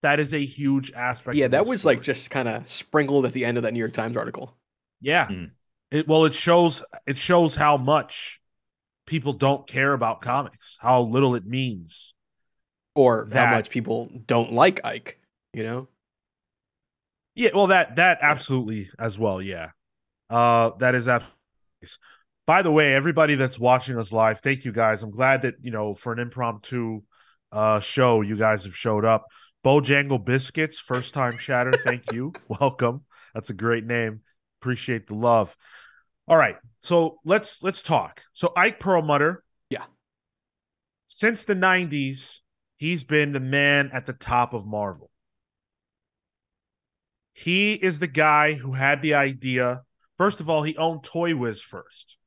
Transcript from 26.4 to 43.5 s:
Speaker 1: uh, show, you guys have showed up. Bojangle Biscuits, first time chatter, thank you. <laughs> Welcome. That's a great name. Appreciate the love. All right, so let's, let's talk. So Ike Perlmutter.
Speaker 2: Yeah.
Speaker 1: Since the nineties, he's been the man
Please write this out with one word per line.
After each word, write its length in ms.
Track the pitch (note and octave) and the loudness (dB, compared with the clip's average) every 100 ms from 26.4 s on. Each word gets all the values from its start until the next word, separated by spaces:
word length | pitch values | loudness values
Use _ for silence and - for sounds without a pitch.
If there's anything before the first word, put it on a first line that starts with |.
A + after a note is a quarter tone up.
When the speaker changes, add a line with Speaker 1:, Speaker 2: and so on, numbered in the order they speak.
| A#2+ G#2+ - B2 A#2 A2 G#2 _ _ _ _ | -6 -6 -10 -8 -6 -8 -14 _ _ _ _
Speaker 1:
uh, 280 | G#2+ A2 G#2+ | -2 2 2
show, 420 | - - B2+ A2+ | 0 2 4 4
you 160 | G#2 G#2+ | 0 0
guys 260 | A2 G#2+ | 0 0
have 120 | F#2+ F2+ | -4 -8
showed 300 | A#2 G#2+ A2 | -2 0 2
up. 200 | A2 - _ _ _ | 0 -2 _ _ _
Bojangle 600 | B2+ C#3+ C3 C#3+ C#3 C3 | 2 2 4 0 0 -4
Biscuits, 560 | G2 C3 C3 - D#3 - | 0 -2 -2 -4 -6 -6
first 340 | - B2+ B2 | -6 -6 -6
time 240 | D3 B2+ A#2 | -4 -4 -4
chatter, 340 | - B2+ B2 B2+ B2+ | -4 -2 0 0 -2
thank 260 | B2 - | -4 -6
you. 220 | A2+ C3+ F3 | -8 -8 -10
<laughs> 60 | _ | _
Welcome. 580 | G#2 C#3 C3 A#2+ C3 _ _ - | -2 -2 2 -2 -2 _ _ -14
That's 160 | A2+ - | -14 -12
a 40 | |
great 320 | G2 A2+ A#2 A2 | -6 -2 -2 -2
name. 360 | A#2+ A2+ G#2+ _ _ _ _ | -4 -4 -8 _ _ _ _
Appreciate 460 | B2+ B2 - A#2 - | -6 -6 -4 -6 -6
the 80 | G#2+ | -2
love. 400 | A#2+ A#2 G2 - _ - - _ _ _ - | 4 4 2 -6 _ -20 -20 _ _ _ 2
All 100 | E3 | 4
right, 200 | B2+ F2+ _ _ | 4 0 _ _
so 380 | - E3+ D#3+ - | 0 2 2 -4
let's, 380 | D3+ G#3 G#3 - | 0 0 0 -6
let's 220 | F#3 F#3 | -6 -6
talk. 400 | - D3+ E2+ - _ | 0 0 0 -12 _
So 180 | - F3 - | -4 -2 2
Ike 240 | G3 - | 0 0
Perlmutter. 640 | F#3 F3+ D#3 C#3+ D3 F#3 _ _ _ | 0 0 2 2 2 -2 _ _ _
Speaker 2:
Yeah. 140 | A#2 - _ _ _ _ _ _ _ _ _ _ _ _ | -12 -12 _ _ _ _ _ _ _ _ _ _ _ _
Speaker 1:
Since 380 | - G#3+ A3+ | -2 -2 -2
the 120 | - G3 | -4 0
nineties, 840 | F#3 F#3 F3 D3 C3+ C3+ - - _ _ _ _ | 2 2 0 -4 -6 -6 -14 -18 _ _ _ _
he's 260 | D3+ E3+ | -4 -4
been 280 | C3 D3+ D3 | 0 0 2
the 80 | C#3 | -2
man 520 | B2+ | -2